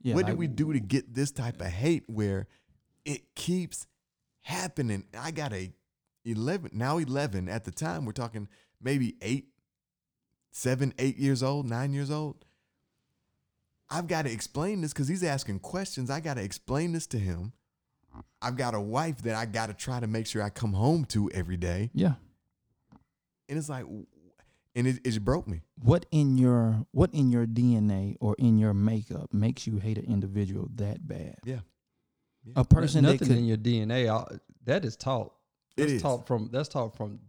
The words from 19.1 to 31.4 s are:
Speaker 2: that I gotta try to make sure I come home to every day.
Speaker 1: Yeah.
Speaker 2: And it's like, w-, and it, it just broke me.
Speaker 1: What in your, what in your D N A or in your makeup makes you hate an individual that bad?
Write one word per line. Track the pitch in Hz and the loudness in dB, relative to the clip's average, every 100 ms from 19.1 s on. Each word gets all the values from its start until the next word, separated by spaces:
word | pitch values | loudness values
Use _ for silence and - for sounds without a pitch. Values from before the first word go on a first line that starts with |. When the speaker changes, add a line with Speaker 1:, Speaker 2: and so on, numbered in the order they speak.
| 127 | -4
Speaker 2:
that | 110 110 | -4 -4
I | 113 | -2
gotta | 113 113 | -4 -4
try | 104 - 123 | -6 -6 -4
to | 113 | -2
make | 113 110 | -2 -2
sure | 110 | -4
I | 104 | -4
come | - 113 | -2 0
home | 95 120 165 131 | 2 4 4 2
to | 107 101 | 0 0
every | 95 85 90 | -2 -4 -2
day. | 87 90 117 | -2 -2 -2
Speaker 1:
Yeah. | - 180 131 - _ _ _ _ _ _ - _ _ _ _ - | 2 2 2 -6 _ _ _ _ _ _ -20 _ _ _ _ -8
Speaker 2:
And | 147 | -6
it's | 147 | -4
like, | 131 | -6
w-, | 78 104 - 73 87 _ _ _ _ 120 | -8 -12 -14 _ _ _ _ _ _ 0
and | 127 | 2
it, | 123 | 2
it | 127 | 0
just | 110 104 | 0 0
broke | 151 110 | 0 -2
me. | 82 - - | -8 -10 2
Speaker 1:
What | 117 170 - | 6 6 6
in | 156 143 131 | 4 6 6
your, | 127 120 113 110 - | 6 6 4 2 0
what | - 175 | 2 4
in | 156 131 | 4 4
your | 120 117 | 4 2
D | 113 123 113 | 4 4 6
N | 107 | 4
A | 95 101 - | 2 -2 -2
or | 104 104 | -2 4
in | 123 110 | 6 6
your | 110 | 6
makeup | 101 107 110 104 - - | 4 2 2 -4 -8 -2
makes | 104 110 127 - | 0 0 0 -4
you | 107 | -2
hate | 107 107 | -2 -2
an | - | 0
individual | 104 95 101 98 98 - - | 0 0 -2 -2 -2 -6 -4
that | 101 - 156 | -4 -4 -8
bad? | - 78 - | -10 -10 -12